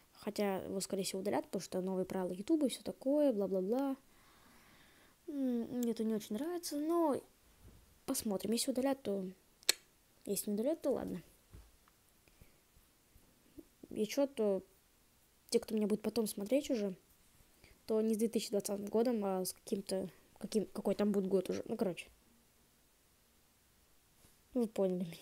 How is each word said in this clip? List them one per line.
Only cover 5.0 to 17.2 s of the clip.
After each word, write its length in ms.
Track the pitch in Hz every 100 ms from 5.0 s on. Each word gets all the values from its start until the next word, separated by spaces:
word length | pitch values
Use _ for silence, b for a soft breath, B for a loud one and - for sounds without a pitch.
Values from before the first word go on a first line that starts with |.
| b b -
М, 500 | 294 262 240 233 247
мне 140 | 240
это 120 | 220
не 100 | 220
очень 220 | 220 - 214
нравится, 400 | 311 349 349 294
но 460 | 302 339 320 262 - _ - - - - - - -
посмотрим. 460 | 269 220 190 202
Если 200 | 233 -
удалят, 300 | 254 269 269
то, 240 | - 196 185 185 _ _ - - - _ _ _ -
если 260 | 196 -
не 40 | 208
удалят, 260 | 247 320
то 100 | 302
ладно. 320 | 233 - 185 - - _ - - - _ _ _ _ _ b b b _ _ _ _ _ - _ _ _ - - _ -
И 160 | - 214
че, 220 | - 277
то 340 | 277 214 190 - _ _ _ _ _ _ _ -
те, 100 | 233
кто 140 | -
меня 140 | 220 208
будет 140 | 208
потом 260 | 220 220 214
смотреть 420 | - 196 269 285
уже, 260 | 247 202 185 _ _